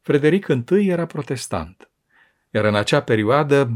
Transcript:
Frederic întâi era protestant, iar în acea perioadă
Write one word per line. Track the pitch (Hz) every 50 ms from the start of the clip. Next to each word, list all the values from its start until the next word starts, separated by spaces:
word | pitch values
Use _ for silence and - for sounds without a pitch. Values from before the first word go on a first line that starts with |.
Frederic | _ - 143 143 139 151 165 202 -
întâi | - 160 127 117 - 175 208 208
era | 190 175 170 170
protestant, | 165 - 156 135 - 139 120 - - - 90 80 85 92 _ - _ _ _ _ _ _ _ _ _ _ _ _ _
iar | - 110 104
în | 107 104
acea | 104 104 - - -
perioadă | 113 - 117 107 104 104 127 147 151 143 143 139 139 120 113